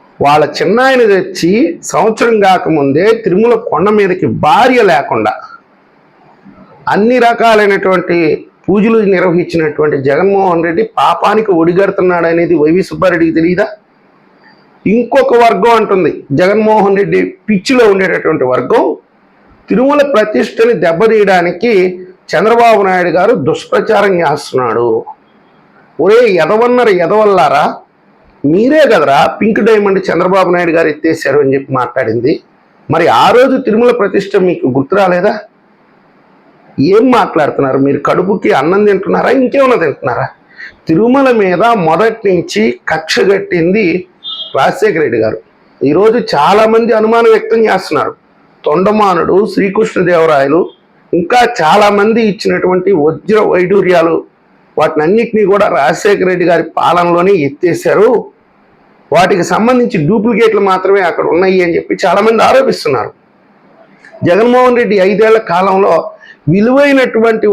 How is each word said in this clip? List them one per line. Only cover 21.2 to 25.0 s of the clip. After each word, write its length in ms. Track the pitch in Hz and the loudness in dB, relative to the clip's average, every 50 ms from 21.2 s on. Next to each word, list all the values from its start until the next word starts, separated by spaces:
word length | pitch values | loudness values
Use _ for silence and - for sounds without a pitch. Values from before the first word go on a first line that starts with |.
| 208 190 190 180 170 175 175 175 - 240 226 190 180 185 185 - - - - _ _ - | 2 2 2 2 0 -2 -4 -4 -2 0 2 2 0 0 -2 -6 -14 -18 -20 _ _ -6
చంద్రబాబు 500 | - 156 185 220 233 233 240 233 220 202 202 190 | -4 -2 0 2 2 4 4 4 4 4 2 0
నాయుడు 240 | 185 180 175 170 156 180 | 0 0 -2 0 0 0
గారు 160 | 180 220 240 190 139 120 | 2 2 0 0 0 -2
దుష్ప్రచారం 640 | 160 160 - - - 208 190 220 220 202 202 202 190 175 | -4 -4 -6 -4 -4 -2 -2 0 0 0 2 0 0 0
చేస్తున్నాడు. 640 | 165 147 147 147 - - - 131 127 120 110 117 120 120 113 113 | 0 -2 -2 -4 -6 -6 -4 -4 -2 -2 -2 -2 -2 -2 -2 -4